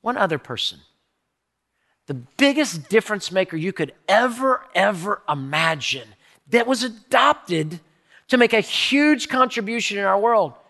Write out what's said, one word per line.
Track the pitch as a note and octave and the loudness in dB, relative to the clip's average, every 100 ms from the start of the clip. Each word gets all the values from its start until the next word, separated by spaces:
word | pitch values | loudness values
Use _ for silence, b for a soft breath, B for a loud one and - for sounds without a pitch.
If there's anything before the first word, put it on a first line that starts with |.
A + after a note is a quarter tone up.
one | A3 B3 | -4 -2
other | F#3+ D3+ | 0 -2
person, | - A#2 - - _ _ _ _ _ _ _ _ _ _ _ _ _ | -6 -8 -8 -8 _ _ _ _ _ _ _ _ _ _ _ _ _
the | |
biggest | C3+ B2 - C#4 C#4 C#4+ E3+ C#3 | -12 -12 2 2 2 -2 -4 0
difference | A3 G#3+ G#3 - | 0 2 -8 -4
maker | F#3+ F#3 D#3+ | -2 -2 -4
you | E3+ | -6
could | F3+ D3 - - | -4 -6 -6 2
ever, | G3+ B3 A#3 C4 B3 - | 2 2 -2 -2 -2 -2
ever | F3 G3+ F#3+ F#3 G#3 - | 0 0 0 -6 -6 -4
imagine, | D3 C3+ D3+ E3 D#3 A#2+ C3+ A2+ G#2 b b _ | -6 -2 -2 0 -2 -6 -8 -10 _ b b _
that | A#3 A#3 | 0 0
was | B3+ | -2
adopted | B3 A3 _ A#3 C4+ D4+ - E3+ D#3 E3+ b b b b b | -4 -10 _ 2 4 0 -2 -4 -4 -8 b b b b b
to | B3 | 2
make | A#3 | 4
a | A3 | 4
huge | - - - C#4 D4 C#4+ - | 0 -2 0 2 4 2 0
contribution | B3+ B3+ A#3 G#3 A#3 - G3+ | 0 2 0 -6 -4 -4 -2
in | |
our | G3 G3 | 0 2
world. | A3+ A3+ E3 - _ | 2 2 0 -6 _